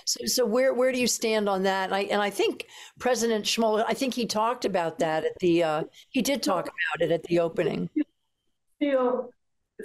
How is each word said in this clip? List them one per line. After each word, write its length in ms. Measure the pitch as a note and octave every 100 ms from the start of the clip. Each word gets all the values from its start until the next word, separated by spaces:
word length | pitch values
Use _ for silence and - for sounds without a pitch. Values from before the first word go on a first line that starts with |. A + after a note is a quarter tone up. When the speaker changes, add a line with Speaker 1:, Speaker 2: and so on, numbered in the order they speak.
| -
Speaker 1:
so, 200 | - A3+
so 200 | B3 A#3
where, 280 | A#3+ C4
where 160 | B3 B3+
do 80 | B3+
you 80 | A#3+
stand 420 | - A3+ G#3+ G3+
on 140 | F#3+
that? 200 | F#3+ F#3+
And 100 | F#3
I, 60 | G3
and 160 | G3+ G3+
I 100 | G#3
think 360 | G3 G#4+ - - - - -
President 460 | B3 A#3 A#3 G#3+
Schmoller, 400 | - - A3+ G#3+ A3+
I 80 |
think 200 | A3 C4+
he 120 | A#3+ A3
talked 380 | G#3+ A3+ B3
about 340 | A#3 F#3 E3 D#3+
that 260 | E3 D#3
at 140 | D#3+ D#3+
the, 240 | F3 E3+
uh, 200 | D#3+ D3+ - - -
he 120 | C4
did 200 | A3+ C#4
talk 220 | D4+ F3+
about 420 | - - - D#3 E3
it 60 |
at 100 | E3
the 160 | - F3
opening. 500 | E3 E3 E3 - F3 D4+ - _ _ _ _ _ _ -
Speaker 2:
Still, 520 | C#4+ C4 B3 B3 - - _ _ _ -